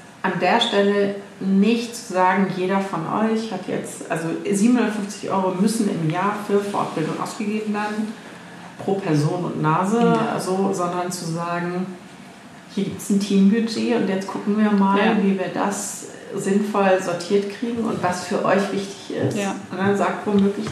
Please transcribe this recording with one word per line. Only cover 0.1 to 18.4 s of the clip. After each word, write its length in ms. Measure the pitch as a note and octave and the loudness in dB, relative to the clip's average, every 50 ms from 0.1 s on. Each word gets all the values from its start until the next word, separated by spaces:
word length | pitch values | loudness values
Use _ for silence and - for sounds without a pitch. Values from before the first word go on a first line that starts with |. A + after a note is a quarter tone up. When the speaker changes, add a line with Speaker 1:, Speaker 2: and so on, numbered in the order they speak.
| - - | -10 -4
Speaker 1:
an 100 | - F#3 F3+ E3 | -4 -2 0 2
der 200 | F3+ F3+ G#3+ A#3+ | 2 4 4 4
Stelle 560 | A#3 - G#3 G3+ G3+ G3+ G3+ G3+ G3+ G3+ G3+ - - - - - | 2 2 4 4 4 4 4 2 2 0 -2 -6 -10 -14 -10 -4
nicht 540 | F#3+ G3 G3 G3 G#3 A3+ A#3 A#3 - - - | 0 2 4 6 6 6 4 2 0 -4 -8
zu 180 | - - - F3+ | -10 -10 -4 0
sagen, 320 | F#3 F#3 F#3 F#3+ G3+ F#3+ E3 - | 2 4 4 4 2 2 0 0
jeder 240 | F3+ F3+ F#3+ G3 G3 | -2 0 0 0 0
von 200 | G3 - F3 D#3+ - - - G#3 A3 A3 | 0 -2 -4 -4 -2 -2 0 0 2 2
euch 220 | A3 A3 - - | 0 0 -2 -4
hat 80 | F#3 F#3 - - | -6 -8 -6 -4
jetzt, 420 | - - - - - - - - | -4 -4 -6 -8 -10 -12 -6 -6
also 160 | E3+ E3 E3 E3 E3 - - G3 | -4 -4 -2 -4 -4 -4 -2 -2
siebenhundertfünfzig 800 | G3+ G3 G#3+ A#3+ B3 A3 G#3 G3+ G#3+ G#3 G3 - - - - - | 2 4 4 4 6 4 2 0 -2 -4 -6 -8 -8 -8 -6 -2
Euro 240 | F#3+ G3 F#3+ F#3 F3 F3+ | -2 0 0 0 2 2
müssen 280 | G#3 A3 - - G3+ G3 | 2 2 2 0 0 0
im 200 | - E3 D#3+ D#3 | 0 0 0 0
Jahr 260 | E3+ F3+ F#3+ G#3 G#3+ - - | 0 0 -2 -2 -2 -4 -2
für 140 | - G3+ G3+ | 0 0 0
Fortbildung 600 | G3+ G3+ G3+ F#3 F#3 F3+ - E3 D#3 D#3+ E3 - | 0 0 -2 -2 -4 -2 -2 -4 -4 -2 -4 -4
ausgegeben 540 | - - - - G#3+ G#3 G#3+ G#3+ G#3+ G#3+ G#3 | -6 -6 -6 -6 -4 -4 -4 -2 -2 -2 -2
werden, 380 | G#3 G#3+ A3 G#3+ A3 G#3+ G#3+ - - - - - - - - - - - - - - | -2 -4 -4 -4 -4 -4 -6 -8 -12 -16 -18 -18 -18 -18 -18 -18 -18 -18 -18 -16 -8
pro 120 | - F#3+ G3 | -4 -2 -2
Person 500 | G3 - E3 D3+ C#3+ D3 D#3+ F3+ F3 E3+ | -2 0 2 2 2 2 2 0 -2 -4
und 160 | D3+ - D#3 | -4 -4 -2
Nase, 360 | D#3 D#3 D#3+ F3 F#3+ G3+ A3+ A#3 | 0 2 2 2 2 2 2 4
Speaker 2:
Ja. 400 | F#3 - A#3 A3 A3 - - - | 4 4 4 2 0 0 -2 -2
Speaker 1:
so, 320 | - F#3 F#3+ F#3+ G3 G3 | -2 -2 0 0 0 0
sondern 400 | G3 F3 F3 F3 F3 F3+ F3+ F3+ | 0 -2 -2 -2 -2 -4 -4 -4
zu 140 | F3+ - E3 | -6 -6 -6
sagen, 600 | E3 D#3+ E3+ E3+ F3 F3 F3 F3 F3 F3 F3+ F#3 F#3 F#3 - - - - - - - - - - - - - - - - | -6 -4 -4 -4 -4 -4 -4 -4 -4 -4 -4 -6 -6 -8 -12 -16 -20 -20 -20 -20 -20 -20 -20 -20 -20 -20 -20 -20 -8 -6
hier 100 | G3+ F#3+ | -4 -4
gibt's 260 | - - - - - | -4 -6 -6 -2 0
ein 100 | G3+ G3 | 0 0
Teambudget 760 | - - G3+ G3 G3 G3 A3+ A3+ A3 - - A3+ A3 A#3+ A#3 | 2 2 4 6 6 6 6 4 2 0 -2 -2 0 0 2
und 120 | A3+ F#3+ F#3+ | 2 2 0
jetzt 180 | F#3+ F#3+ - | 0 -2 -4
gucken 300 | - - G3+ - G#3 G#3 | -4 -6 -4 -2 0 2
wir 140 | G#3+ G#3+ G#3+ | 2 4 4
mal, 280 | G#3 G3 G3 G3 G3 G3+ | 4 4 4 4 4 4
Speaker 2:
Ja. 180 | G#3 A3+ A3 G3 | 4 4 4 4
Speaker 1:
wie 160 | G3 G3 F#3+ F#3+ | 4 2 2 2
wir 120 | F3 E3+ | -2 -4
das 560 | - - F#3 G3+ G3+ - - - - - - - - - - - - | -2 -2 -2 -2 -2 -4 -6 -8 -10 -10 -12 -14 -16 -16 -12 -8 -6
sinnvoll 640 | - - F#3+ G3 G3+ G#3 - - G3+ F#3+ F#3+ F#3 F#3 | -4 0 2 2 2 2 2 2 2 4 4 4 4
sortiert 500 | F#3 F3 F3 F3 - - G3+ G3 G3 - - - | 2 -2 -4 -4 0 2 2 2 2 0 -4 -6
kriegen 260 | A#3+ A#3 A#3 A#3 G#3+ | -6 -4 -2 -2 -2
und 180 | - F#3+ - | -2 -2 0
was 220 | - - - - - | 0 -2 -2 -4 -4
für 200 | - G3+ - | -4 -2 0